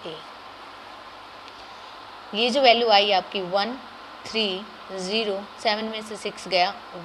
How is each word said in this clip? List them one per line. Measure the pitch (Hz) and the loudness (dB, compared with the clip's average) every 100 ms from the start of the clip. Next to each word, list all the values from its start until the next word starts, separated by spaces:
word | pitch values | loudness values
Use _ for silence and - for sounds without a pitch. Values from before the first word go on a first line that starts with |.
| 175 | -12
A। | 156 - - - - - - - - - - - - - - - - - - - - - 208 | -12 -14 -16 -16 -16 -16 -16 -16 -16 -16 -16 -16 -16 -16 -16 -16 -16 -16 -16 -16 -16 -8 0
ये | 240 | 2
जो | 262 | 8
वैल्यू | 262 233 233 | 8 8 8
आई | 202 202 | 8 8
आपकी | 190 185 202 | 4 2 -4
वन | 180 196 208 262 - - - - - | 0 0 0 -4 -12 -16 -16 -14 -4
थ्री | 226 208 185 214 - - 190 | 0 0 -2 -8 -14 -10 -6
ज़ीरो, | 185 220 208 196 202 - | -2 0 0 -2 -6 -2
सेवन | 233 214 220 | 0 0 -2
में | 220 | -6
से | 220 208 | -8 -8
सिक्स | 208 - 185 | -6 -8 2
गया, | 180 180 196 - 180 | 4 4 0 -10 -10